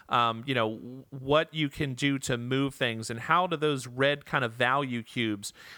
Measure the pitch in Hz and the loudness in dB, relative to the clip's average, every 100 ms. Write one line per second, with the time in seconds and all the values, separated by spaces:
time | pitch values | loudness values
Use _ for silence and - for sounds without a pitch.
0 | - 123 117 113 131 127 110 110 120 131 | -2 2 2 0 -2 0 0 -2 -10 -14
1 | - 139 135 147 160 160 147 - 147 123 | -14 -10 2 4 4 0 -2 -2 -4 0
2 | 143 139 - 120 120 131 139 - 127 113 | 0 0 0 -2 0 0 0 0 -2 -2
3 | 110 117 117 165 180 160 151 139 123 123 | -6 -8 2 2 2 0 0 0 -4 2
4 | 139 143 - 151 120 113 123 135 139 120 | 2 2 -2 0 0 2 2 2 0 -4
5 | 110 127 113 104 104 - - | -4 -2 0 0 -4 -14 -18